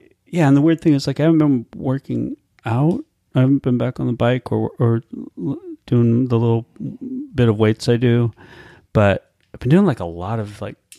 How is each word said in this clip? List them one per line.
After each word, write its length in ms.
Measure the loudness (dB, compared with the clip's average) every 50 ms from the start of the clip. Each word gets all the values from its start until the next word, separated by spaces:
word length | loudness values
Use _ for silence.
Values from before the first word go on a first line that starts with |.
| _ _ _ _ _
yeah, 220 | _ -2 2 4 4
and 100 | 6 6
the 40 |
weird 200 | 4 4 2 2
thing 120 | 2 2 0
is, 120 | 0 0
like, 140 | -4 -2 0
I 40 | 2
haven't 140 | 2 4 4
been 280 | 4 2 2 0 -4 -8 -12
working 600 | -8 -6 -4 -4 -4 -6 -6 -6 -6 -6 -6 -10 -12 _ _ _ _ -6
out. 380 | -4 -2 0 0 0 0 -2 -6 _ _ _ _ _ 0
I 60 | 0
haven't 200 | 2 2 2 0
been 160 | 0 -2 -2 -2
back 220 | -2 -4 -6 -6
on 80 | -6 -4
the 60 | -2
bike 380 | -2 0 0 0 -2 -4 -4
or, 200 | -4 -4 -4 -4 -2 0
or 240 | 0 0 0 0 -4 _ -14 -14 -14 -14 -12 -8
l-, 220 | -8 -6 -6 -8 -10 -16 -18 -18 _
doing 440 | -2 0 2 2 2 2 2 0 0
the 100 | 0 0
little 260 | 0 0 0 -2 -4 -8 _ -12 -12 -12 -12 -12 -12 -12 -10 -12 -12 -6 -2
bit 120 | 0 2 2
of 80 | 2 4
weights 300 | 2 2 0 0 0 0
I 80 | 0 2
do, 340 | 2 2 2 2 0 -2 -4 -8 -18 -20 -20 -20 -20 -20 -20 _ _ _ 0
but 380 | 2 4 4 2 0 -4 _ _ _ _ _ -14
I've 60 | -6
been 100 | 0 2
doing, 160 | 4 4 4
like, 140 | 2 0 -2
a 60 | -6
lot 340 | -10 -10 -8 -8 -6 -6 -6
of, 220 | -6 -8 -10 -12
like, 160 | -14 -14 -14 -16 _ _ -20